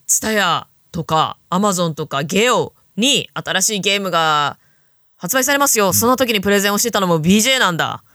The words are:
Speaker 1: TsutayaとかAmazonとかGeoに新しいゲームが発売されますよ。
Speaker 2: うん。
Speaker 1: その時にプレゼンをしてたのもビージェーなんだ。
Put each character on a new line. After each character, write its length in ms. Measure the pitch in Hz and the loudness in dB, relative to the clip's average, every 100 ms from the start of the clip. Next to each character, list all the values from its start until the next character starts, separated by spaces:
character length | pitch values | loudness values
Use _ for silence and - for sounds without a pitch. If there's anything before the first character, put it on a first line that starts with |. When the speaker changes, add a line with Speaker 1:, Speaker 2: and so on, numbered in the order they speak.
| - | -4
Speaker 1:
Tsutaya 580 | - 220 214 180 147 - _ _ | -4 0 0 0 -2 -6 _ _
と 120 | 170 | -12
か 340 | - 156 135 - - | -2 0 0 -4 -4
Amazon 440 | 180 208 180 170 | -2 0 0 -4
と 140 | 151 151 | -4 -6
か 120 | 143 | -6
Geo 520 | 147 196 247 202 135 _ _ 190 | -2 0 2 0 -2 _ _ -2
に 340 | 262 220 - | 0 0 -2
新 280 | 160 156 175 | -10 -4 -2
し 140 | 185 208 | -2 -2
い 20 | |
ゲ 160 | 196 202 | -2 -2
ー 40 | |
ム 100 | 190 | 0
が 460 | 165 160 147 143 - _ _ _ _ _ - | 0 2 2 0 -6 _ _ _ _ _ -14
発 180 | 175 262 | -4 -2
売 80 | |
さ 80 | 269 | 0
れ 80 | 277 | 0
ま 80 | 285 | 2
す 100 | 220 | 2
よ。 80 | 196 | 2
Speaker 2:
う 20 | |
ん。 40 | |
Speaker 1:
そ 140 | 202 233 | 2 2
の 80 | 254 | 2
時 160 | 240 | 0
に 80 | 208 | 0
プ 80 | 196 | 2
レ 100 | 202 | 2
ゼ 100 | 202 | 2
ン 40 | |
を 40 | 202 | 0
し 60 | |
て 80 | 233 | -2
た 80 | 208 | 0
の 80 | 180 | 2
も 120 | 165 | 2
ビ 200 | 165 214 | 4 4
ー 20 | |
ジ 80 | 254 | 4
ェ 60 | 262 | 2
ー 40 | |
な 120 | 196 | 0
ん 60 | 160 | 0
だ。 260 | 123 123 _ | -4 -6 _